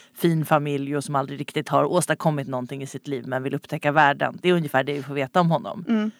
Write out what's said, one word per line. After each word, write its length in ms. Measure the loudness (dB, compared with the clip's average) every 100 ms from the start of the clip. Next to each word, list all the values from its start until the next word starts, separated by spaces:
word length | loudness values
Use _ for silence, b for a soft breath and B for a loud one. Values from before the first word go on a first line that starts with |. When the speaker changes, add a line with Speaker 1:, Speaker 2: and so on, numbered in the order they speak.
| B
Speaker 1:
fin 300 | 0 2 2
familj 520 | 4 2 2 -2 -2 -4
och 80 |
som 100 | -2
aldrig 260 | -2 -2 -6
riktigt 280 | -6 -6 0
har 160 | 2
åstadkommit 640 | 2 2 0 0 0 0 -2
någonting 340 | -6 -6 -8
i 40 | -10
sitt 200 | -10 -6
liv 180 | -6 -4
men 160 | -4
vill 120 | -4
upptäcka 380 | -6 -6 -2 2
världen. 460 | 6 6 4 -2 0
Det 60 | 2
är 40 |
ungefär 320 | 2 2 0
det 80 | 0
vi 100 | -4
får 120 | -6
veta 260 | -4 0 2
om 100 | 2
honom. 340 | 2 -2 -8 -2
Speaker 2:
Mm. 220 | 0 -2